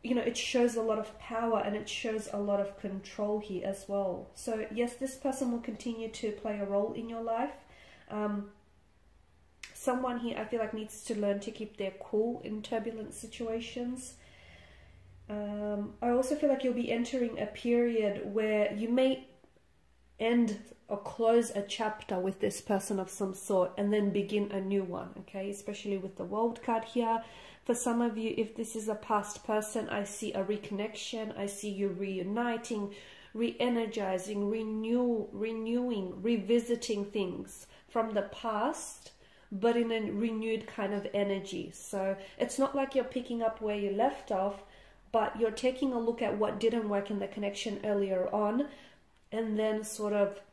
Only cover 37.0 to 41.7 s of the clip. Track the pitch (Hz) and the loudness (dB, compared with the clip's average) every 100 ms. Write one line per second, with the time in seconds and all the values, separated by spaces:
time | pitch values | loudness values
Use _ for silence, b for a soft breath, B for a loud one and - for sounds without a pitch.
37 | 202 220 185 180 - - - B B 233 | 0 0 -2 -2 -8 -14 -18 B B 0
38 | 226 208 185 - 233 208 247 320 - - | 2 0 -2 -6 -2 0 0 -2 -8 -12
39 | - B B B B 196 226 233 233 226 | -18 B B B B 2 4 4 4 2
40 | 214 208 226 220 226 220 - - 196 202 | 0 0 0 0 0 -2 -4 -4 -2 0
41 | 202 202 202 196 - 180 170 | 0 0 2 0 -2 -6 -6